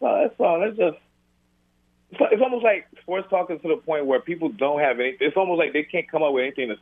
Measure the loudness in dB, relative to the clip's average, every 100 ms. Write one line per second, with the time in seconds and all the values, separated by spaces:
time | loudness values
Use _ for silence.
0 | 0 2 0 0 0 2 -2 0 -2 -2
1 | _ _ _ _ _ _ _ _ _ _
2 | _ 0 2 4 2 2 2 0 -4 -16
3 | -6 -6 -2 -2 -2 -4 -2 -2 -2 -2
4 | 0 0 -2 -6 -6 -2 0 2 0 0
5 | -2 -2 0 2 2 0 0 -2 -2 -4
6 | -4 0 0 0 -2 -4 -6 -2